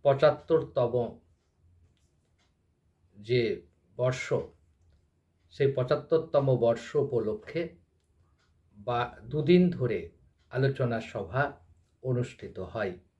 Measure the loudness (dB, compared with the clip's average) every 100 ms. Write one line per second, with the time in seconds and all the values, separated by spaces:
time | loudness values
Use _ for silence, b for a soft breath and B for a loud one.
0 | 2 6 4 4 0 0 0 -2 0 0
1 | -2 -8 _ _ _ _ _ _ _ _
2 | _ _ _ _ _ _ _ _ _ _
3 | _ -20 0 0 0 -4 -10 _ _ -4
4 | -2 -2 -2 -2 -4 _ _ _ _ _
5 | _ _ _ _ _ 0 0 2 0 -2
6 | 2 0 2 2 4 4 2 0 -2 -2
7 | 0 0 -2 -6 -6 -6 -6 -10 _ _
8 | _ _ _ _ _ _ _ -12 -4 -4
9 | -4 -8 -6 -4 6 6 6 2 -2 -2
10 | -8 _ _ _ _ -2 0 0 -2 -2
11 | -6 -10 -6 -4 -4 -6 _ _ _ _
12 | -4 -4 -4 -10 -14 -12 -10 -6 -6 -6
13 | _ _